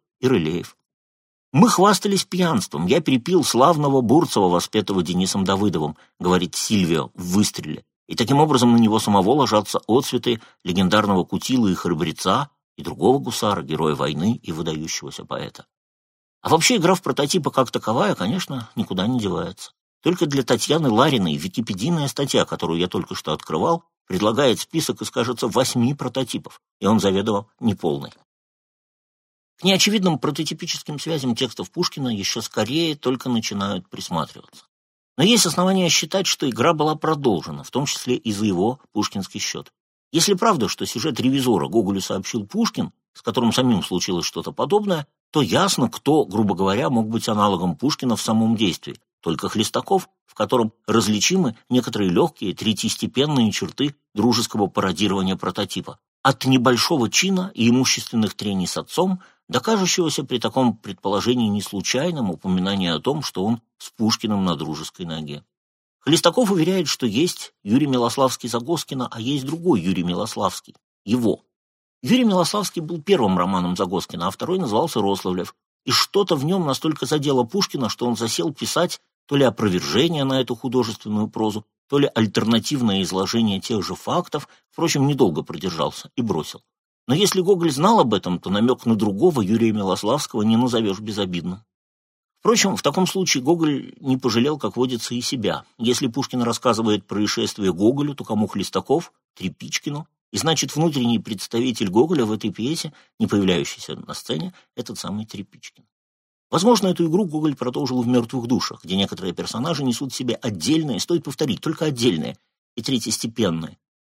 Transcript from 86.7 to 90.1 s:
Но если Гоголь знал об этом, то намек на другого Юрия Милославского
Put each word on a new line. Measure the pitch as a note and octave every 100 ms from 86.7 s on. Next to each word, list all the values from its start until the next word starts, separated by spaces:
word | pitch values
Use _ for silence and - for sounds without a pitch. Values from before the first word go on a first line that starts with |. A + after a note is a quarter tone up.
| _ _ _ -
Но | D3
если | G3+ F#3+
Гоголь | F3+ F#3+ E3
знал | C3 F#3+ A3+
об | C3
этом, | G2 F2+ F2
то | -
намек | G2+ A#2 B2 A#2+
на | G#2+
другого | G#2+ G2+ F3+ C#3
Юрия | F#2+ A2 A2+
Милославского | G#2+ F#2+ - G#2